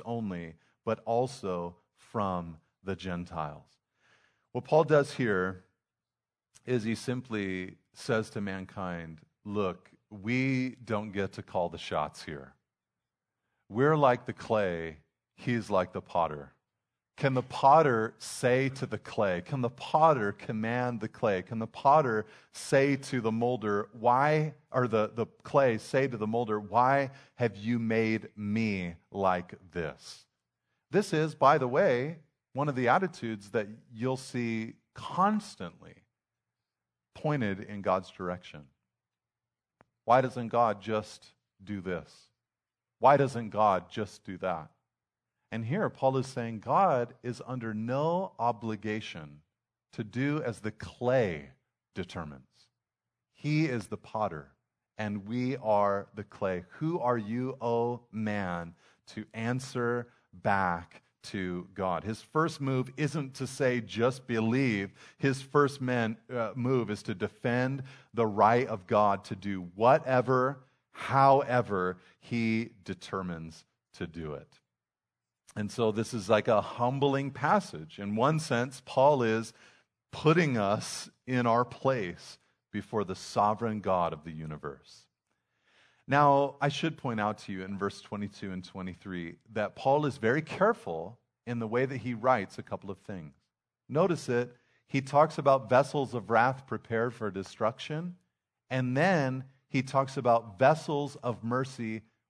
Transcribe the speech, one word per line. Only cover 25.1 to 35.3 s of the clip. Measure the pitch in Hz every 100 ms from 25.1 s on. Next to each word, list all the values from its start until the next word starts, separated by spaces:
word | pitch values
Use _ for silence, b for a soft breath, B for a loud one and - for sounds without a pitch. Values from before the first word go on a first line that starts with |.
| 117 107 _
clay | - 147 131 110
say | - 135 135
to | 117
the | 107
molder, | 117 113 107
"Why | 104 117 127 139 135 B B B
have | 120 98
you | 107 120
made | 113 113 110 110 - -
me | 104 110 110 98 87 85 _
like | 101 95 90 87 - 90
this?" | 87 78 69 - - _ _ _ _ _ _ _
This | 185 208
is, | 156 156 -
by | 135 151
the | 127
way, | 143 196 123 143 170 _ _ _
one | 127 147
of | 127
the | 117
attitudes | 160 185 - 117 107 101
that | 117 101 110 -
you'll | 113 127 131
see | - 123 117 113 113 - _
constantly | - - - 196